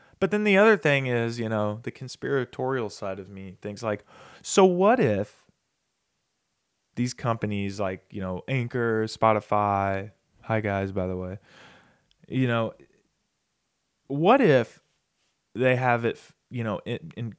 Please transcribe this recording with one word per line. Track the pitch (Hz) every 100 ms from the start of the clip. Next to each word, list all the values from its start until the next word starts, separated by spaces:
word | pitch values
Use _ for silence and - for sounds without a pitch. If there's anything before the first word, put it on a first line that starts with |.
| _ -
But | 190
then | 208
the | 208 196
other | 220 208
thing | 156 139 131
is, | 120 117 117
you | 110
know, | 110 104 107
the | 120
conspiratorial | - 127 - - 139 123 - 127 131 107
side | - 101 95
of | 95
me | 98 95 90
thinks, | 110 104
like, | 117 104 - - - -
so | - -
what | 190 180 196 254
if | 147 101 104 - _ _ _ _ _ _ _ _ _ _ _ _ _ _ _
these | - 123
companies | - 123 113 107 104 98 98
like, | 98 95 _
you | 104
know, | 95 90 -
Anchor, | 131 120 127 117 110
Spotify, | 110 - 110 107 - 104 104 98 98 98 107 - _ _
hi | - 110
guys, | 107 98 98
by | 95 92
the | 92
way, | 92 95 _ - - - _ _ _ _ -
you | 123 127
know, | 117 113 - - _ _ _ _ _ _ _ _ _ _ _ -
what | 139 170 269
if | 226 135 117 - _ _ _ _ _ _ _
they | 104 127 123
have | 127 120
it, | 117 -
f-, | - _ -
you | 123
know, | 113 98 -
in, | 120 82 -
in, | 117